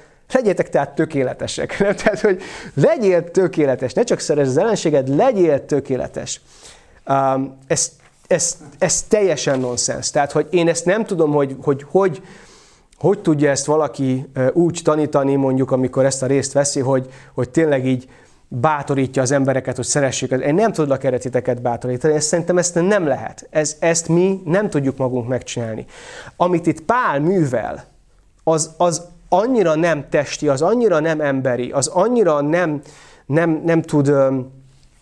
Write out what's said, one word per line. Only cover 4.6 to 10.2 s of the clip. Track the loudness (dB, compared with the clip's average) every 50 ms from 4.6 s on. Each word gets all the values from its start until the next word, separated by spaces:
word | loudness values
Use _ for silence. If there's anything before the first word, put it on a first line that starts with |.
| 2 2 0 0 0 2 2 2 2 2 2
legyél | 2 2 2 4 4 2 2 2 0 0
tökéletes. | -2 -2 -2 -2 -2 -4 -4 -4 -6 -8 -10 -10 -10 -12 -12 _ _ -20 -20 -20 -20 -20 -20 _ _ -20 -14 -4
Ám, | -2 0 2 2 2 0 0 -4 -6 -10 -12 -4
ez, | -4 -2 -2 -2 -6 -8 _ _ _ _ _ _
ez, | -2 0 0 0 -4 -6 -10 -16 -14 -4 -2
ez | -2 -2 -2 -2
teljesen | 0 0 2 2 2 2 0 0 0 -2 0 0
nonsens. | -2 -4 -4 -4 -4 -4 -4 -6 -6 -2
Tehát, | 0 0